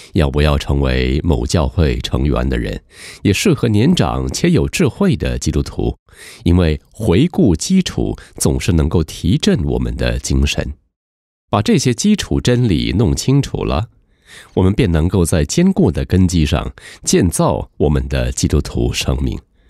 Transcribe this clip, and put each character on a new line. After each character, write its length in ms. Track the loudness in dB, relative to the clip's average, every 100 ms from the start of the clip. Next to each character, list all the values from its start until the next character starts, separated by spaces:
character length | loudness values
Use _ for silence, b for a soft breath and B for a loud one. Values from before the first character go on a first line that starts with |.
| B
要 180 | -2 0
不 100 | 2
要 160 | 2 0
成 240 | 0 0
为 400 | 0 0 0 -2
某 220 | 0 -2 0
教 220 | -2 0
会 320 | 0 0 0
成 240 | -4 -2
员 260 | 0 0 -2
的 80 | -4
人， 240 | -6 -8 _ B B B
也 100 | 0
适 220 | 2 2
合 140 | 2 2
年 260 | 2 2
长 340 | 2 0 -2 -4
且 220 | -2 0
有 180 | 2 0
智 200 | 0 -2
慧 280 | 0 0 0
的 220 | -2 -4
基 140 | -2
督 100 | -2
徒， 340 | -2 -4 -6 -6 _ B B B
因 140 | 2 4
为 240 | 2 -2 _
回 360 | -6 0 2 2
顾 280 | 2 2 2
基 280 | 2 0
础 340 | 0 -2 -4 -6 B B
总 200 | 0 0
是 120 | 0
能 180 | 0 2
够 140 | 0
提 340 | -2 -4 -2 0
振 260 | 2 0
我 140 | 0 -2
们 180 | -4 -4
的 220 | -4 -4
精 260 | -2 0
神。 300 | 0 -2 -6 -10 _ _ _ _ _ _ -4
把 100 | -2
这 160 | 2 2
些 160 | 2
基 220 | 0 0 0
础 260 | 0 -2
真 260 | 2 2 2
理 280 | 0 0 0
弄 180 | 0 0
清 240 | 0 0
楚 240 | 0 -4
了， 260 | -2 -2 -4 _ _ B B B B 0
我 80 |
们 100 | 2
便 180 | 2 2
能 160 | 2 2
够 160 | 2
在 220 | 2 0 0
坚 260 | 2 2
固 200 | 2 0
的 120 | 0
根 240 | 0 2 2
基 160 | 2
上 300 | 0 0 -4 -12 B B
建 260 | 0 2 2
造 400 | 0 -2 -2 -6 -2
我 100 | 0
们 200 | 0 -2
的 240 | -4 -4
基 160 | -2 0
督 120 | 0
徒 320 | -2 -2 -2
生 240 | -2 -4 -2
命。 160 | -4 -6 -12 B